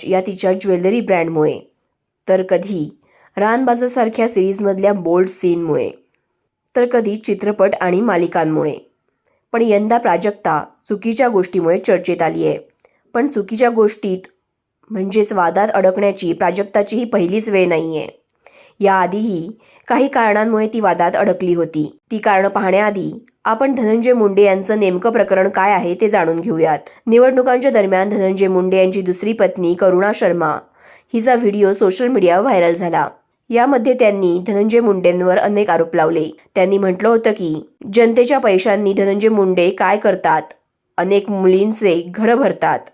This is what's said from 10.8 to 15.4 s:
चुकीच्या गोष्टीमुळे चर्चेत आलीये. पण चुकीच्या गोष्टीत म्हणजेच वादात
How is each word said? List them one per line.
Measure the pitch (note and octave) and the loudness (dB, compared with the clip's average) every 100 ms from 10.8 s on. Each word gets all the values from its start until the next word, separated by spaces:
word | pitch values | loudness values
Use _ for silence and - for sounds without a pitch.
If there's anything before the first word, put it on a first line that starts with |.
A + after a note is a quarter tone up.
| _ | _
चुकीच्या | G#3 A3+ A3+ B3 | -6 -4 -2 0
गोष्टीमुळे | G3+ F3+ F#3+ E3 F#3+ | 0 0 -2 0 0
चर्चेत | - F3+ F3+ E3+ | 0 0 0 -2
आलीये. | D#3+ E3 D#3 D3 - _ _ _ _ | -2 -2 -4 -4 -10 _ _ _ _
पण | A#3 C#4 | -4 -2
चुकीच्या | A3 G3 A3 A#3+ | -4 -6 0 0
गोष्टीत | A3+ G#3+ - G3+ F#3 - _ _ _ _ _ _ | 2 0 0 -6 -6 -8 _ _ _ _ _ _
म्हणजेच | G#3+ F#3+ G#3+ G#3 | -8 -2 0 0
वादात | G3+ | 0